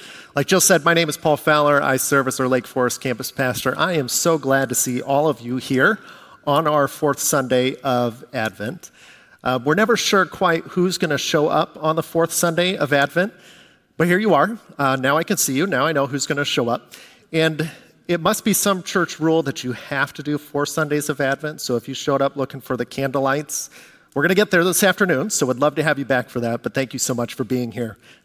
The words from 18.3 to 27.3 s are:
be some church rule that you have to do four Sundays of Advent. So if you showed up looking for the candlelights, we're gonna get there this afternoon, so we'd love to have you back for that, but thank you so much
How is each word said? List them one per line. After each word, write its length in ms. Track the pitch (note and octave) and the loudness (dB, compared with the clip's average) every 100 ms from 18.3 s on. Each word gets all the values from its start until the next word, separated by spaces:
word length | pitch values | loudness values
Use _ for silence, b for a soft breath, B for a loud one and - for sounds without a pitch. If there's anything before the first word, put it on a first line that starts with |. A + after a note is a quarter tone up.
| G#3+ A3 | 0 0
be 80 | |
some 280 | F#3 G#3 F#3 | 2 0 0
church 380 | - F#3+ E3 - | -2 -2 -2 -2
rule 240 | D#3+ D#3+ | 0 2
that 220 | C#3 - B2+ | 0 -4 -6
you 80 | |
have 400 | A#2 - C#3 C#3 | -8 -6 -4 -4
to 100 | - | -4
do 140 | C#3+ D3 | -6 -6
four 280 | - C#3+ C#3+ | -4 -4 -2
Sundays 440 | - D3 D3 D3 | -2 -2 -2 -2
of 100 | C#3+ | -2
Advent. 400 | C3+ C3+ D3+ D3+ | -2 -2 -6 -8
So 160 | - A#2+ | -4 -4
if 140 | C3+ | -4
you 40 | |
showed 280 | C3 - C#3 | -6 -2 0
up 160 | C#3 C#3 | 0 -2
looking 240 | C3 C3 | -6 -6
for 160 | - B2 | -6 -6
the 80 | A#2+ | -6
candlelights, 840 | - C#3 C#3 C3+ C#3+ D3 - - B B B B C#3+ | -4 -2 0 0 0 -4 -8 -10 B B B B 0
we're 80 | |
gonna 100 | E3+ | 2
get 160 | F#3+ G#3 | 2 2
there 140 | F3 | 2
this 180 | F3+ E3 | 2 2
afternoon, 480 | G3 F#3 F#3 C3+ G#3 | 2 4 2 0 0
so 160 | - B2+ | 0 0
we'd 120 | B2 | 2
love 180 | D3 D3 | 0 2
to 80 | |
have 160 | D#3 C#3 | 0 0
you 40 | |
back 260 | C3 B2+ - | 0 -2 -2
for 100 | B2 | -4
that, 240 | A#2 A#2 | -4 -4
but 100 | A#2 | -4
thank 200 | C#3 C3 | -4 -4
you 60 | C3 | -4
so 140 | - | -4
much 220 | A#2+ A#2 | -4 -4